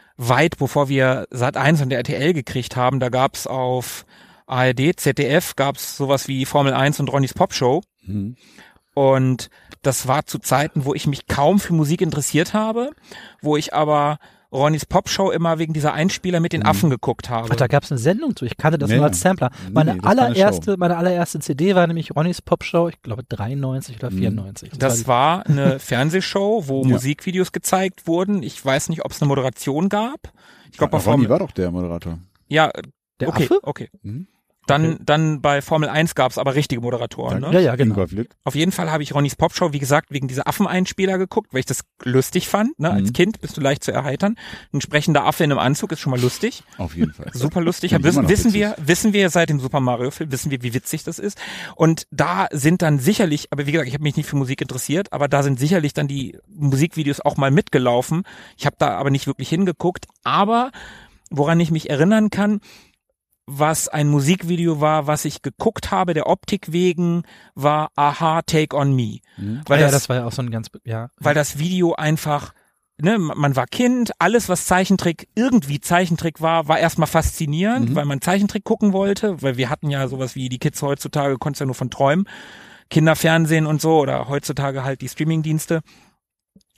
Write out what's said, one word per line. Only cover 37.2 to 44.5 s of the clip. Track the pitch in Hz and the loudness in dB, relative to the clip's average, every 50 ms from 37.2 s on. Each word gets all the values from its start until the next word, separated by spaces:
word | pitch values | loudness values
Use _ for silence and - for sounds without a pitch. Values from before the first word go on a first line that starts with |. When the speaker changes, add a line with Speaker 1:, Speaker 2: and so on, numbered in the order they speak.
| 120 120 123 123 | -6 -4 -4 -4
Speaker 2:
Ja, | 135 147 | -2 2
Speaker 1:
ne? | - | 4
Speaker 3:
Ja, | 180 | 4
ja, | 180 131 117 | 4 4 2
genau. | 127 139 110 101 | 2 2 2 2
Speaker 2:
Ingolf | 98 92 82 | 2 -2 -2
Lück. | 92 101 120 - _ _ _ | -4 -6 -8 -8 _ _ _
Speaker 1:
Auf | 139 - | -6 -2
jeden | 143 165 185 - | 0 0 0 0
Fall | - 175 160 | -2 -2 -2
habe | 156 156 147 | -2 -2 -4
ich | - - | -2 0
Ronnys | 143 143 139 - | 0 0 0 0
Popshow, | - 160 175 - - 180 165 143 | 0 0 0 0 0 -2 -2 0
wie | 143 | -2
gesagt, | 139 123 143 156 - _ | 0 2 2 2 2 _
wegen | 143 139 139 | -4 -6 -6
dieser | 127 127 135 - 147 | -4 -4 -2 -2 -2
Affeneinspieler | 151 - 202 170 175 185 185 - - - 190 190 190 185 | 0 0 0 0 2 0 0 -2 -2 0 0 0 0 0
geguckt, | 190 185 - 226 208 - - | -2 -2 -2 -4 -6 -2 -4
weil | 131 | -4
ich | 131 | -2
das | - 135 - - _ _ - - | -2 -4 -6 -8 _ _ -10 -4
lustig | 127 123 131 131 - - 180 - - | 0 2 2 2 2 0 -2 0 0
fand, | - 202 220 254 320 | 0 0 0 0 -2
ne? | - 147 160 | -2 -2 0
Als | 104 98 95 104 | 0 0 0 0
Speaker 2:
Mhm. | 123 | 0
Speaker 1:
Kind | - 175 202 226 - | 2 0 0 0 -4
bist | - 143 - | -10 -12 -6
du | 156 | -2
leicht | 139 135 147 - - | 0 0 0 0 -2
zu | - 101 | -4 -4
erheitern. | 120 139 143 135 - 196 202 233 - - - | -2 -2 -4 -2 -2 0 -2 -2 -4 -8 -14